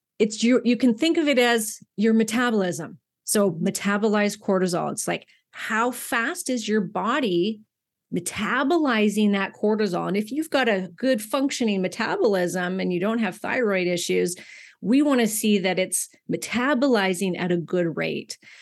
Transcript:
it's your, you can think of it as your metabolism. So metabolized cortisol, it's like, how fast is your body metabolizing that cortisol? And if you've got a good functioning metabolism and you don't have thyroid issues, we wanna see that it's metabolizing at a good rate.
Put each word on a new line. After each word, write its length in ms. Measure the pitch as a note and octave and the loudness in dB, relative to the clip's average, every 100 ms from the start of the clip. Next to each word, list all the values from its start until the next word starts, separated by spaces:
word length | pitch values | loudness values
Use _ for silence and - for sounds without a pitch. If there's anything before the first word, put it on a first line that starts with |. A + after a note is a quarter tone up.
| _ - | _ -2
it's 240 | G#3+ - | -2 2
your, 180 | A#3 B3 | 2 4
you 120 | A3+ A#3+ | 2 2
can 200 | B3+ A3 | 2 2
think 200 | D#4+ E4 | 2 2
of 120 | D4 | 2
it 100 | B3 | 4
as 400 | A#3+ A#3 G#3+ - - - | 4 2 -2 -8 -10 0
your 160 | A3+ | 2
metabolism. 840 | A3 A3 A#3 B3 A3 F3+ E3+ D3+ - _ _ | 4 2 0 0 0 0 -4 -8 -14 _ _
So 280 | - G#3+ G3+ | -2 2 2
metabolized 880 | D#3+ A3+ G#3+ G3+ G3+ G#3+ G#3 G#3 G#3 | 0 -2 -2 -2 0 2 2 0 -2
cortisol, 520 | - F#3+ F#3 E3+ D3+ | -2 0 0 -2 -4
it's 160 | - - | -4 -4
like, 200 | E3+ - _ _ | -6 -8 _ _
how 400 | - - A3 A#3+ | -12 -4 0 0
fast 600 | B3+ - A#3+ B3 F4+ - | -2 -4 -2 -2 -4 -4
is 180 | B3 G#3 | -4 0
your 120 | G#3+ | 0
body 800 | F3+ F#3 G3+ D4 A#3 E3+ G#3 G#3+ - _ _ _ _ | 0 -2 -2 0 0 0 0 -4 -12 _ _ _ _
metabolizing 1160 | F3 F3 - G3 B3 C#4 E4+ C#4+ A3 G#3+ G3 G#3 | -6 -6 -6 -2 0 2 2 2 2 2 4 2
that 220 | G3 G3 | 2 -2
cortisol? 540 | - G#3+ G#3+ G#3 E3+ E3+ | -2 0 0 0 -2 -2
And 80 | G3 | -2
if 140 | G#3+ | -4
you've 180 | C#4+ D#4 | -6 -2
got 180 | C#4 A#3 | 0 2
a 200 | G3 F3+ - | 0 -4 -4
good 260 | C4 A#3 | 0 0
functioning 600 | - C#4 C#4 - A3+ F#3+ | -2 -2 -2 0 0 0
metabolism 1000 | F#3 - - G#4 B3+ F#3+ F3 F3+ F3+ F#3+ | -2 -4 -4 0 2 2 0 -2 -4 -2
and 120 | F#3 | -2
you 80 | F3 | -2
don't 180 | G3+ A#3 | -2 -2
have 180 | G3 - | -2 -4
thyroid 500 | G3 C4 A3 F#3 F3+ | -4 -2 0 0 0
issues, 480 | F3 - F3+ F3+ F3 - - - _ | -2 0 0 -2 -4 -14 -20 -20 _
we 220 | F3+ C4+ | 2 2
wanna 240 | D4 B3+ A3 | 4 2 2
see 320 | G#3+ G#3+ G3+ | 0 2 2
that 200 | F#3 F3+ | 2 0
it's 300 | F#3 - - _ - | -2 -4 -8 _ -6
metabolizing 1080 | E3 - A3+ B3+ B3+ C#4 A3 F#3+ F3 F#3+ E3+ | -6 -4 -2 0 2 2 2 2 0 -2 -2
at 140 | F3 | -2
a 40 | F3 | -2
good 400 | D#3 F3+ E3+ E3 | -2 -2 0 -2
rate. 420 | D#3+ C#3+ - - - - | -4 -4 -10 -16 -20 -20